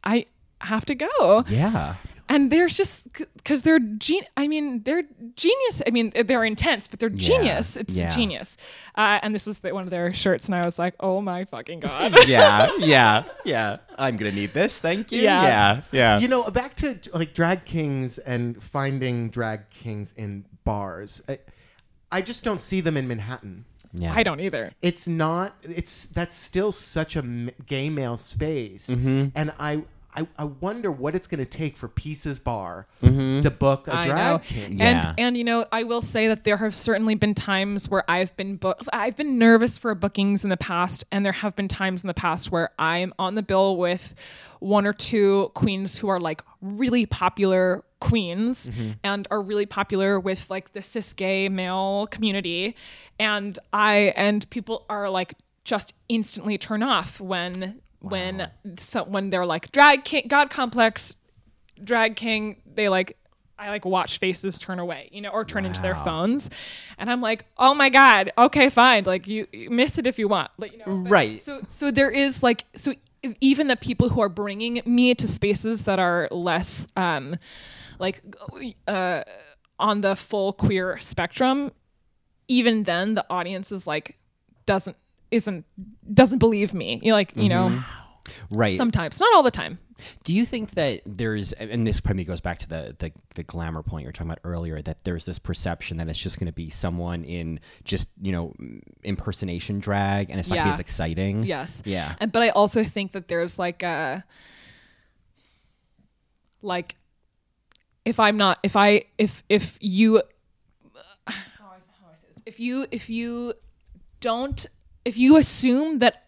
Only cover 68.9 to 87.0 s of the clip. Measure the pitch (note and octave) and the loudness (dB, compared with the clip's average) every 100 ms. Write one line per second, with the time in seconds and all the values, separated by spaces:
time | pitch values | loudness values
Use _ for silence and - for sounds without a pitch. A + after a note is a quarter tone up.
68.9 | A#3 F#3+ F#3 F#3+ A3 - G#2+ - A#3+ B3 | 8 4 -2 -4 -8 -8 -12 -4 0 2
69.9 | - B3+ B3 G#3 G3 C#3 - G3+ - - | 2 -2 0 0 0 -2 -8 -14 -12 -6
70.9 | F#3+ F3+ G3 A#2 G#2+ - C#4 G3+ - C#4+ | -4 4 4 4 -2 -12 -14 -14 -4 0
71.9 | B3 C#4 B3 C#4 B3+ B3 A#3 - - - | 4 4 4 2 4 2 2 -4 -8 -6
72.9 | A#3+ _ _ C4 A3 C4+ C4+ D4 B3 - | -6 _ _ -12 2 2 4 2 0 -2
73.9 | A#3 B3 B3+ G3+ F3 G3+ G3 A#3 A#3+ A#3 | -2 0 2 0 -2 -6 -4 -4 -4 0
74.9 | A#3+ B3 B3 A#3+ - G3+ G3+ A3 A3 - | 4 6 4 0 -2 0 0 -2 -4 -2
75.9 | F#3+ F3+ F3 D#3 F3+ F3 A#3+ - - - | 0 2 0 -2 -4 -2 -2 -2 -6 -6
76.9 | - F3+ D#3 C3 E3+ - - - - - | -2 -2 -2 -6 -12 -12 -20 -20 -20 -20
77.9 | - F#3 F#3+ - - - - B3+ - - | -8 -6 -6 -16 -18 -18 -14 -14 -10 -6
78.9 | G3 F#3 E3 - F#2+ D3 _ _ _ G#3 | -2 -2 -4 -6 -16 -20 _ _ _ 0
79.9 | G#3 G3 F#3+ - G#3 G3 G3 - F#3+ F#3 | 2 2 -2 -2 -2 -2 0 2 2 -2
80.9 | - - - E3+ - C4 C4+ C#4+ - _ | -6 -8 -4 -4 0 0 0 -4 -10 _
81.9 | _ _ _ _ _ _ B3 A#3 A3 F#3+ | _ _ _ _ _ _ 2 4 2 0
82.9 | E3+ G3 A3 - F3+ F3 F#3+ F#3+ G3 F3+ | 0 0 -2 -2 -4 -4 -8 -10 -10 -6
83.9 | D3+ - - _ _ _ _ - G3 F#3+ | -6 -6 -20 _ _ _ _ 0 0 -2
84.9 | - _ _ _ A#3 G#3+ F3+ - - G3 | -14 _ _ _ -2 0 -8 -10 -20 -20
85.9 | - - G#3 B3+ B3 A3+ G#3+ G3+ F#3+ G2 | -20 2 6 6 6 2 4 0 -2 -6
86.9 | A2+ | -2